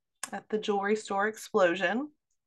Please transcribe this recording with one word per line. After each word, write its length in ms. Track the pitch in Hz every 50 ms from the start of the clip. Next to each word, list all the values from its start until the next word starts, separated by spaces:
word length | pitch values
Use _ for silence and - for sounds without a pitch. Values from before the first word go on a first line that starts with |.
| _ _ _ _ - -
at 140 | 208 196 - -
the 80 | 220 214
jewelry 380 | 214 - 202 202 196 202 214
store 300 | 214 - - 202 196 202 220
explosion. 840 | 214 - - - - 214 185 175 170 185 185 175 202 240 294 294 - _ _ _ _ _ _